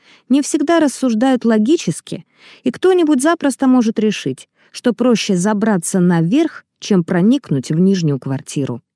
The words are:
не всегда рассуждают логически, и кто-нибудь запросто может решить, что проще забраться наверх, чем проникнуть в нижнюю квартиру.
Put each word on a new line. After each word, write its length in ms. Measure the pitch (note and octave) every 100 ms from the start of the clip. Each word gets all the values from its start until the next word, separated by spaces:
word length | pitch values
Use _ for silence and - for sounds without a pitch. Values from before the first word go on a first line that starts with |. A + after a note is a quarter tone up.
| _ _ -
не 140 | C4+
всегда 400 | C#4 D4+ D4 E4+
рассуждают 640 | D4+ - C4 A3 C4 B3+ A#3
логически, 800 | A3 G#3+ E4+ - - - - - _ - -
и 80 | B3+
кто-нибудь 500 | - F4+ F4+ D#4 C#4+
запросто 460 | D4 E4+ C#4+ - C4
может 320 | B3+ A3+ G#3+
решить, 500 | G#3+ - C#3 C3 - _ _
что 220 | - B3
проще 440 | G#3+ B3+ A3+ - F#3
забраться 600 | G3 G#3+ G#3+ G3 - F#3+
наверх, 680 | F3+ E3+ E3 C4+ E4 - - _
чем 240 | - G3
проникнуть 680 | D#3+ F3+ G3 C#4 - C#3+ -
в 80 | D#3
нижнюю 400 | F#3 G3 D#3+ C3+
квартиру. 640 | C3+ C3 - - B2+ A#2+ _